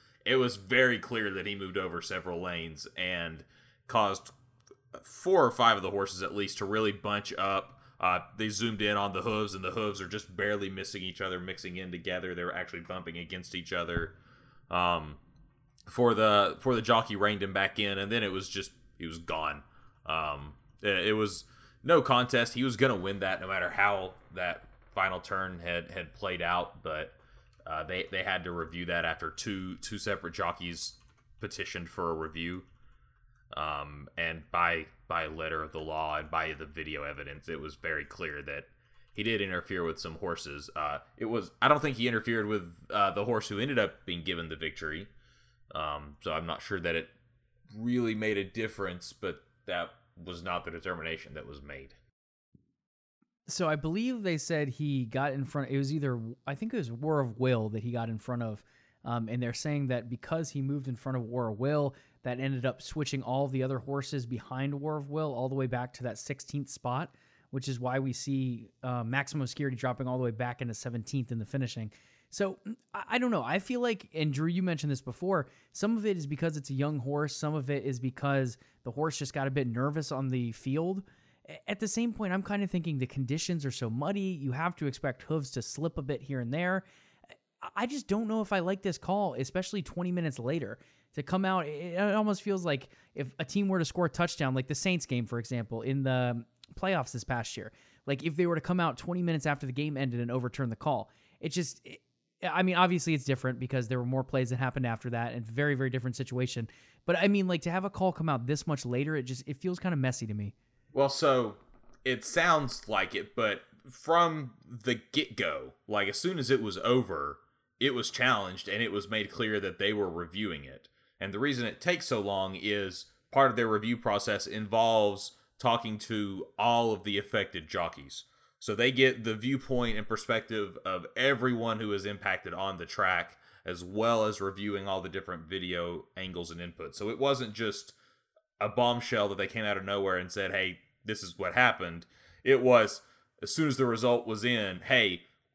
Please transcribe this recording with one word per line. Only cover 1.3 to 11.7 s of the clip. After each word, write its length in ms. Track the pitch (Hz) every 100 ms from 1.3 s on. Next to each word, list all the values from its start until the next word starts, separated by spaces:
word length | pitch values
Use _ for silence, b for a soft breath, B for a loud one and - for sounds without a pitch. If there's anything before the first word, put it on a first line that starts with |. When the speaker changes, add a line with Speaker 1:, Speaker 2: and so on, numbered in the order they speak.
Speaker 1:
that 140 | 95 98
he 80 |
moved 240 | 98 95 95
over 240 | 92 87
several 400 | - 92 90 87
lanes 460 | 90 85 82 76 - -
and 460 | 90 87 85 78 - b b b -
caused 440 | 117 101 98 - - - _ _ - _ -
four 400 | - - 185 190 123
or 60 |
five 260 | - 117 101
of 60 |
the 80 | 90
horses 300 | 98 98 92
at 120 | 95 101
least 240 | 98 -
to 60 | 98
really 260 | 107 110
bunch 420 | 101 104 104 - -
up. 420 | 98 98 - - b b
Uh, 200 | 90 90 - -
they 120 | 110
zoomed 320 | 101 117 104
in 160 | 104 104
on 160 | 101
the 80 | 92
hooves, 320 | 110 107 104
and 100 | 95
the 80 | 92
hooves 300 | 113 107 98
are 60 | 90
just 280 | 104 - 90
barely 340 | 101 104 98
missing 320 | 95 95 101
each 200 | 92 -
other, 180 | 95 90
mixing 380 | 90 92 92